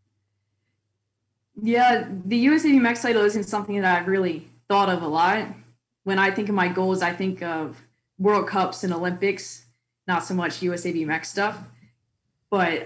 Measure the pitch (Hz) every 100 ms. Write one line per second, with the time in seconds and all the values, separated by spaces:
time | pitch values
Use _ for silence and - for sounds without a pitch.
0 | _ _ _ _ _ _ _ _ _ _
1 | _ _ _ _ _ - 220 233 247 233
2 | - 190 180 233 262 311 311 269 240 240
3 | 247 226 208 208 202 214 202 202 190 175
4 | 180 190 185 160 - _ - 202 196 175
5 | 165 160 180 214 202 - - _ _ _
6 | 190 190 190 190 208 202 180 185 185 185
7 | 175 180 190 185 175 160 151 120 _ _
8 | _ - 190 208 - 202 185 - 190 170
9 | 180 180 196 - - - _ _ _ _
10 | - 175 - 185 170 - 180 175 180 170
11 | 156 160 - - 208 - - - _ _
12 | _ _ _ _ - 196 175 160